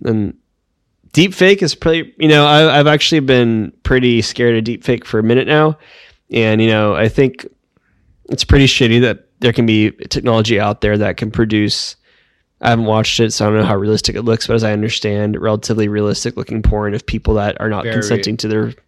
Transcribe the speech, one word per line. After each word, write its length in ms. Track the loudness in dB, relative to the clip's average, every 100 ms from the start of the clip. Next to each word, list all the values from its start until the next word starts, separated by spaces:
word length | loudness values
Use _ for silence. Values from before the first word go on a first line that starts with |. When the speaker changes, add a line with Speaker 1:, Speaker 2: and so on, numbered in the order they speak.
Speaker 1:
and 320 | -4 -2 -4 -8 _ _ _ _ _ _ _
deepfake 500 | 0 0 4 4 4
is 120 | 0
pretty, 400 | -2 -2 -2 -4 0
you 100 | 4
know, 180 | 4 6
I, 320 | 4 4 4
I've 80 | 4
actually 340 | 2 2 0
been 520 | 2 2 2 0 -4 -8
pretty 400 | -2 2 2 0
scared 340 | -2 0 0 0
of 80 |
deepfake 400 | -2 -4 -4 -4
for 140 | -2 -2
a 40 |
minute 240 | 2 2 2
now. 320 | 2 2 -2 _ -20 -20 _ _
And, 300 | 0 2 2
you 60 | 2
know, 260 | 2 0
I 140 | 0 0
think 380 | 2 0 -2 -16 -20 _ _ _ _ _ _ -10
it's 160 | -6
pretty 220 | 2 4 4
shitty 340 | 2 2 2
that 240 | 2 -2 _ _
there 120 | 0
can 140 | 2 2
be 240 | 2 0 -2 -10
technology 520 | -4 0 0 2 0
out 200 | 0 -2
there 160 | -2 0
that 180 | -2 -4
can 140 | -6
produce, 640 | -2 0 0 -2 -4 -8 -14 _ _ _ _ _ _
I 100 | 0
haven't 140 | 0
watched 340 | 0 0 0 0
it, 120 | -2
so 140 | 0 0
I 40 |
don't 80 | 0
know 40 | 0
how 100 | 0
realistic 380 | -2 -2 -2
it 80 | -4
looks, 240 | -2 -2 -2
but 80 |
as 80 | -2
I 80 | -2
understand, 680 | -2 -4 -4 -4 -4 -4 -4
relatively 480 | -2 -4 -2 -2 -2
realistic 480 | -2 -2 -4 -6 -8
looking 260 | -8 -2
porn 320 | 0 0 -2
of 100 | -6 -8
people 280 | -6 -2
that 260 | -2 -2 -4
are 80 | -6
not 160 | -6
Speaker 2:
Very 100 | -6
Speaker 1:
consenting 420 | -6 -4 -4 -4 -6
to 100 | -4
their 260 | -4 -4 -8